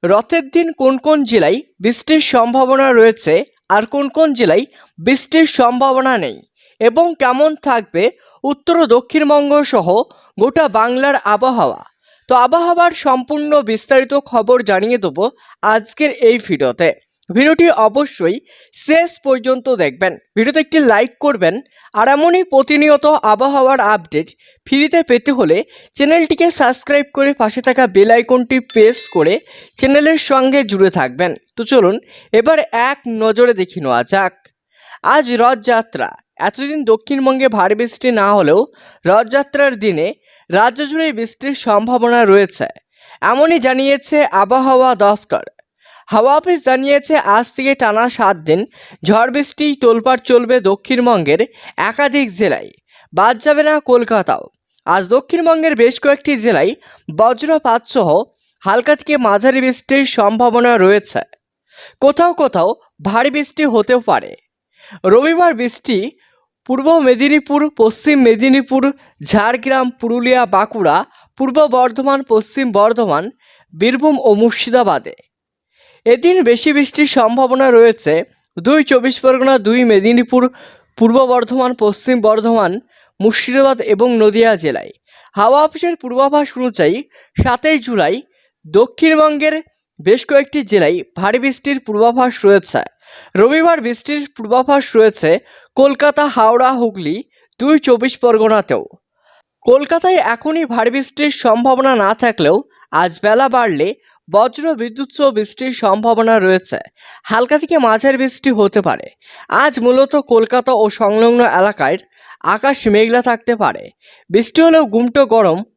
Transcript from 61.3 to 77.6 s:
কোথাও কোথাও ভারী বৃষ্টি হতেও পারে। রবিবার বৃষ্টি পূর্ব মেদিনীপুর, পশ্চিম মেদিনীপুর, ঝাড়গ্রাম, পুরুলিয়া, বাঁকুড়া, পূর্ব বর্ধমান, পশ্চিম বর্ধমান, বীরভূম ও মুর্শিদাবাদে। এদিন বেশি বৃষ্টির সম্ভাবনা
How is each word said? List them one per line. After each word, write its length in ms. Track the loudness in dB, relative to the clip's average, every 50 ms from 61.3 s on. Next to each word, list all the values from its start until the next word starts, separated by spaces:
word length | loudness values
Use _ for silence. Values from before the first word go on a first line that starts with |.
| -16 _ _ _ _ _ _ _ _ -20 -20 -20 _ _
কোথাও 300 | 0 0 2 2 0 0 0
কোথাও 360 | -2 -2 -2 0 0 0 0 -2 _ _ _ _ _ -8
ভারী 260 | -4 -2 0 -2 0 -2
বৃষ্টি 280 | -4 -6 -6 -6 -4 -2 0 0
হতেও 260 | 0 0 0 -2 -2 0 -2
পারে। 220 | -2 -2 -4 -8 -20 -20 _ _ _ _ _ _ _ _ _ -20 -20 -6 0
রবিবার 460 | 2 2 4 4 2 0 2 0 0 0 -2
বৃষ্টি 360 | -6 -6 -8 -10 _ -4 -4 -4 -4 -6 -10 _ _ _ _ _ _ _ _ _ _ -6
পূর্ব 180 | -6 -2 0 2 2 2 4 2
মেদিনীপুর, 540 | 0 2 2 0 0 0 0 -2 -2 -2 -2 -2 _ 0
পশ্চিম 360 | 0 0 0 -2 -2 0 2 4 4 4
মেদিনীপুর, 560 | 2 2 2 2 2 0 0 0 -2 0 0 -2 -4 _ _ _ _ _ -6 -2
ঝাড়গ্রাম, 560 | 0 0 0 0 -2 -4 -4 -2 -2 -2 -2 -4 -6 _
পুরুলিয়া, 440 | -6 -4 -4 -2 0 0 2 2 0 0 0
বাঁকুড়া, 440 | 0 0 -2 -4 -2 0 2 2 0 -2 _ _ _ _ _ _ _
পূর্ব 180 | -6 -2 0 0 0 2 2
বর্ধমান, 440 | 0 0 0 -2 -4 -2 -2 -2 -2 -2 _
পশ্চিম 360 | -2 -2 -2 -4 -6 -6 -6 -2
বর্ধমান, 520 | 0 0 2 2 0 -2 -2 -2 -2 -2 -4 -6 -12 _ _ _ _ _ _ _ -6
বীরভূম 420 | -2 -2 0 0 0 0 0 0 2 2 0
ও 20 | 2
মুর্শিদাবাদে। 800 | 2 2 0 0 -2 -8 -2 0 0 2 2 -2 -4 -6 -10 -20 _ _ _ _ _ _ _ _ _ _ _ _ _ _ _ _ _ _
এদিন 300 | 0 0 2 2 0 2 2 2
বেশি 260 | 2 0 2 0 0 0
বৃষ্টির 360 | 0 0 -2 0 -2 -2 0 2 0
সম্ভাবনা 500 | 0 0 2 0 0 0 0 0